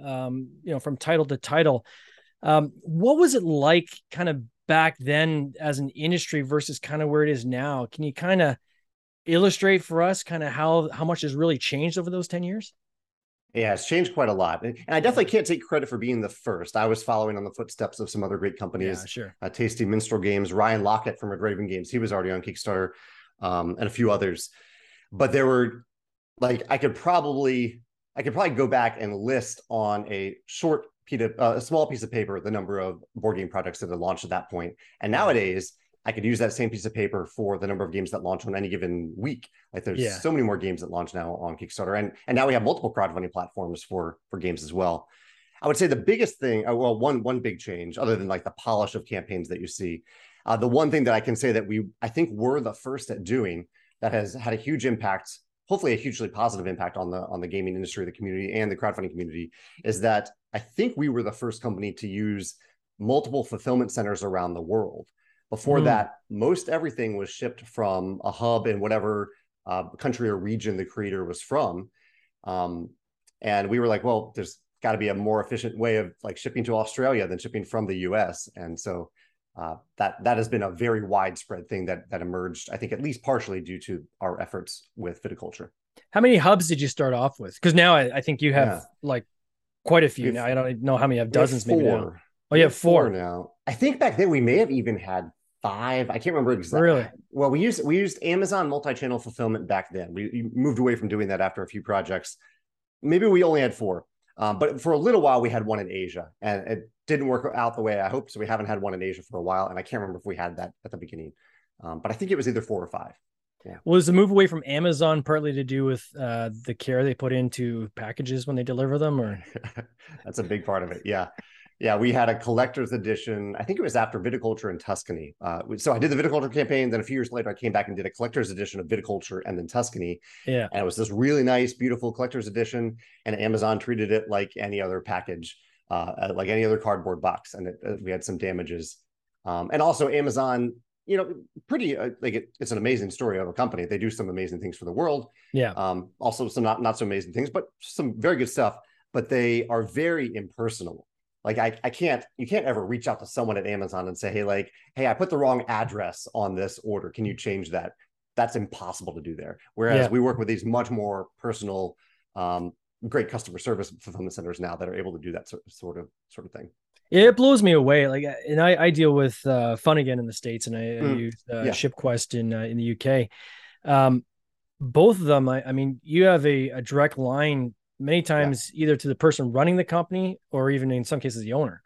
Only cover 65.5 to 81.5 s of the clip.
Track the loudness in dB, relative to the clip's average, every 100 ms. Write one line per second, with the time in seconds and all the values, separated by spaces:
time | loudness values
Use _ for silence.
65.5 | -6 2 4 4 4 0 -6 -12 -2 0
66.5 | 0 0 -4 -2 -4 -4 -4 -8 -8 -8
67.5 | -8 -12 -4 0 0 -2 -4 -6 -2 2
68.5 | 2 2 0 0 0 0 -2 -4 -10 _
69.5 | _ -6 -6 -6 -6 -4 -2 0 -2 -2
70.5 | -4 -4 -4 -6 -6 -6 -4 -6 -8 -4
71.5 | 0 0 -4 -10 _ _ _ _ _ -8
72.5 | -4 -4 -6 -10 -16 _ _ _ _ -2
73.5 | 0 2 2 2 2 2 0 -2 -8 -10
74.5 | -12 _ _ -2 0 0 0 0 0 0
75.5 | -4 -6 -2 0 0 0 -6 -12 -10 -8
76.5 | -4 0 0 -2 0 0 2 0 -4 -8
77.5 | -8 -6 -4 -4 -4 -2 0 0 -4 -14
78.5 | -14 -12 -10 -8 -8 -10 _ _ _ _
79.5 | -12 -10 -12 _ -4 -4 -2 0 2 2
80.5 | 0 -2 -2 0 0 0 2 0 -2 -10